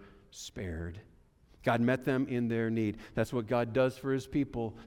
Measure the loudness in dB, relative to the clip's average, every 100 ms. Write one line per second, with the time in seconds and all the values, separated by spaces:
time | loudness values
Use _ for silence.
0 | -14 -20 -20 -16 -14 -8 -6 -6 -6 -10
1 | -16 -20 _ _ _ -4 0 4 4 2
2 | 2 0 2 0 0 0 0 2 0 -2
3 | -6 -2 0 0 0 2 2 4 2 2
4 | -2 -2 0 -2 0 -2 -6 -6